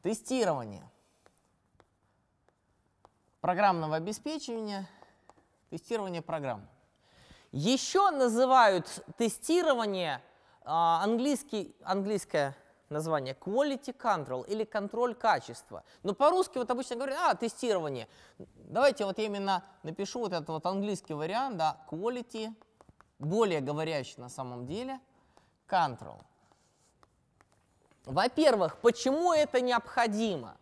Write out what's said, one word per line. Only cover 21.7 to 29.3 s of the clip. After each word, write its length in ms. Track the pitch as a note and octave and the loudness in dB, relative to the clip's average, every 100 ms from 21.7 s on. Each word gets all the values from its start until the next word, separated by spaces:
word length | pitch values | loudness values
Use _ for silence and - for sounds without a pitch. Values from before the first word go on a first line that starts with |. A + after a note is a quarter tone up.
| - - | -2 -12
quality, 640 | D#3+ A3 B3 A#3 A3 A3 A3 _ _ - _ _ _ | -6 -4 -6 -8 -10 -10 -12 _ _ -20 _ _ _
более 420 | D3 G3+ A3 D#3 | -2 2 2 2
говорящий 540 | C3 D3 D#3+ D3+ B2+ - | -2 -4 -2 -4 -6 -14
на 120 | B2 | -16
самом 360 | - B2+ B2 B2 | -10 -10 -10 -8
деле, 340 | F#3+ B3+ C4+ _ _ _ _ _ _ - | -8 -8 -12 _ _ _ _ _ _ -2
control. 540 | F#3+ D#3 A#2 - G#1 - _ _ _ _ _ _ _ _ _ _ _ _ _ _ _ _ _ - | 0 0 -4 -14 -18 -20 _ _ _ _ _ _ _ _ _ _ _ _ _ _ _ _ _ -4
Во-первых, 720 | C3+ A#3 D4+ D4+ A3 E3 - | 0 0 6 6 6 2 4
почему 540 | A#3 A#3 C4 C#4+ F4 | 4 4 0 2 4